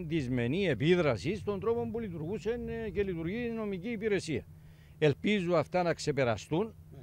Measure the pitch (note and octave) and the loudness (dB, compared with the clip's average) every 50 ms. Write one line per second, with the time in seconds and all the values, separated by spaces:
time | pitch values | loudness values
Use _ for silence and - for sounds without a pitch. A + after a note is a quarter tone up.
0 | F3+ D3+ D#3+ E3 C3+ A#2+ C3 B2 A#2 A#2+ C#3+ F#3 G3+ F3+ C3+ G2+ B2+ D#3+ F3+ F3 | -4 -2 -2 -2 0 0 0 0 2 2 2 2 2 2 2 2 4 4 6 6
1 | D#3+ D3 A#2+ G2+ E2 C#3 G#3 G3+ - G3+ G3+ F#3+ F3+ A3 A#3 A#3 A#3 A#3 G#3+ A#3 | 6 4 2 2 0 -4 -4 -4 -4 -4 -4 -2 0 0 0 0 -2 -2 -4 -4
2 | A#3 G3+ E3 D#3+ D3+ D#3 G#3 A3 D3 G#3+ A#3 A#3+ A#3 D3+ - A3+ A3+ G#3+ E3+ G3+ | -6 -6 -6 -6 -6 -4 -6 -4 -4 -4 -4 -4 -4 -6 -6 -6 -6 -4 -2 -2
3 | G3+ F#3+ F#3 E3 E3 E3+ G3 A#3+ B3 A#3 A3+ A3+ A3 G#3 G3 F3+ E3 A#3+ A#3+ G#3 | -2 0 -2 -2 -4 -4 -4 -2 -4 -4 -4 -4 -4 -4 -4 -4 -4 -6 -4 -2
4 | G#3+ A3 G3+ F3+ - D#3+ D3 G#2+ - - - - - - - - - - - - | 0 0 0 0 0 0 -2 -4 -4 -6 -12 -20 -20 -20 -20 -20 -20 -20 -2 2
5 | D#3 D3+ C3+ - - G3+ G#3+ G#3 F3 E3+ F3 D#3+ C3+ - - F3+ F3+ E3+ D#3 - | 4 4 4 4 2 2 2 2 2 2 2 2 2 2 2 2 2 2 2 0
6 | - D3 C#3+ C3 C3+ A#2+ A2 G#2+ - - D3+ E3 A3 A3+ - - - - - - | 0 -2 0 2 2 2 2 0 -2 -2 0 0 0 -2 -4 -10 -18 -18 -18 -18